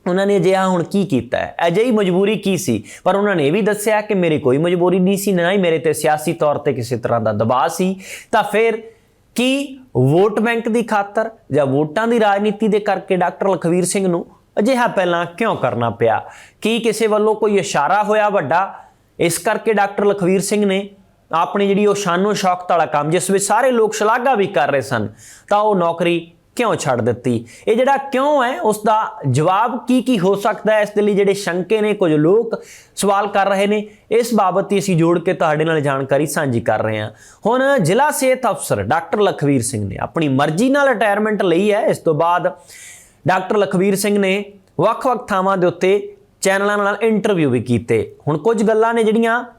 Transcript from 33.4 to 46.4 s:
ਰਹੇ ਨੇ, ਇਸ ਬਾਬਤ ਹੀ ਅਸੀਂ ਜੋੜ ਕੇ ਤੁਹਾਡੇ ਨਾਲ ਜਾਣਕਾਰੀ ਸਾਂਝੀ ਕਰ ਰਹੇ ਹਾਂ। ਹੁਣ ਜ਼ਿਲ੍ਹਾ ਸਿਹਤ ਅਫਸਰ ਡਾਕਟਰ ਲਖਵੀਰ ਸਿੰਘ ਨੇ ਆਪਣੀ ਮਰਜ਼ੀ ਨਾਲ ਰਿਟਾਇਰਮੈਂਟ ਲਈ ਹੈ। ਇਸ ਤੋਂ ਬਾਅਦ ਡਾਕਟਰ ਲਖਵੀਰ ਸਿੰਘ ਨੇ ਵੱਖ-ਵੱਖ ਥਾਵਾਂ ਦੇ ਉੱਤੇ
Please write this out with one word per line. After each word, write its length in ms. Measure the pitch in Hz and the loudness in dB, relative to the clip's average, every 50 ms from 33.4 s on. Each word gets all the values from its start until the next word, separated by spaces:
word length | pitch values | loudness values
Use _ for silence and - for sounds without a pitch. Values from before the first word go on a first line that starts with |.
| 190 | 0
ਰਹੇ 200 | 196 202 190 202 | 2 2 0 0
ਨੇ, 200 | 208 208 214 208 214 - _ _ _ | 0 0 -2 -4 -8 -18 _ _ _
ਇਸ 220 | - 233 240 240 240 | 0 0 0 2 0
ਬਾਬਤ 380 | 214 202 185 170 196 190 196 | 2 2 2 0 0 -2 0
ਹੀ 80 | 202 196 | -2 -2
ਅਸੀਂ 180 | - 196 185 | 0 0 2
ਜੋੜ 220 | 160 165 165 170 170 | 2 4 2 2 2
ਕੇ 140 | 170 185 180 | 0 -2 -2
ਤੁਹਾਡੇ 320 | 185 185 160 151 151 156 | 0 0 0 0 0 0
ਨਾਲ 160 | 165 160 156 | 0 0 0
ਜਾਣਕਾਰੀ 440 | 135 143 135 135 139 123 139 139 156 | 0 0 -2 -2 0 0 0 0 0
ਸਾਂਝੀ 360 | 147 - 170 151 135 120 117 | -2 -2 -4 -2 -2 -2 -2
ਕਰ 200 | 117 117 110 107 | 0 0 -2 0
ਰਹੇ 180 | 110 110 110 107 | -2 -4 -4 -4
ਹਾਂ। 120 | 107 110 - - - - - _ - | -6 -8 -12 -18 -20 -20 -20 _ -2
ਹੁਣ 320 | 202 240 254 262 277 277 | 0 0 2 2 2 2
ਜ਼ਿਲ੍ਹਾ 340 | 262 170 147 190 240 285 302 | 2 2 2 2 2 2 0
ਸਿਹਤ 340 | 294 294 269 262 262 254 254 220 | 0 0 0 0 0 0 0 -2
ਅਫਸਰ 340 | 190 - - - 220 202 95 | -2 -2 -4 -4 -2 -2 0
ਡਾਕਟਰ 380 | 104 143 165 165 - - 214 | -2 -2 -2 -2 -4 -2 0
ਲਖਵੀਰ 400 | 202 185 156 - 147 143 143 127 | 0 0 0 0 0 0 0 0
ਸਿੰਘ 280 | 117 - - 107 104 95 | -2 -2 -4 -4 -6 -6
ਨੇ 80 | 104 | -6
ਆਪਣੀ 300 | - - - - 170 160 | -6 -8 -6 -4 -4 -2
ਮਰਜ਼ੀ 420 | 143 131 131 143 156 156 175 247 262 | 0 0 0 0 0 0 0 0 2
ਨਾਲ 180 | 269 285 285 | 2 2 2
ਰਿਟਾਇਰਮੈਂਟ 560 | 277 247 190 233 208 202 208 214 214 214 190 208 | 0 0 0 0 0 0 0 0 -2 -2 0 0
ਲਈ 300 | 180 165 170 202 208 202 | 0 2 2 2 2 0
ਹੈ। 120 | 214 294 | 0 0
ਇਸ 120 | 294 175 | -2 -2
ਤੋਂ 160 | - - 165 156 | 0 0 -2 0
ਬਾਅਦ 380 | 143 165 170 175 180 170 180 185 - - - - - - - - - - _ _ _ _ | 2 2 0 0 0 0 -4 -6 -6 -20 -20 -20 -20 -20 -20 -20 -20 -20 _ _ _ _
ਡਾਕਟਰ 300 | 156 180 190 185 - 214 | 0 0 0 0 0 0
ਲਖਵੀਰ 380 | 208 196 190 - 175 190 202 196 | 0 0 0 0 0 2 2 0
ਸਿੰਘ 240 | 190 208 208 208 202 | 0 0 0 0 2
ਨੇ 260 | 196 185 190 202 202 202 - - _ _ _ - | 2 0 0 -2 -4 -8 -18 -20 _ _ _ 0
ਵੱਖ-ਵੱਖ 480 | 165 214 233 - - 262 247 208 - | 0 0 0 0 -2 -2 -2 -2 -4
ਥਾਵਾਂ 300 | - 208 190 185 190 196 | -4 -2 0 0 0 2
ਦੇ 100 | 190 175 | 2 2
ਉੱਤੇ 480 | 175 170 - 185 185 202 208 202 - - _ _ _ _ _ | 0 0 0 0 2 2 0 -2 -8 -16 _ _ _ _ _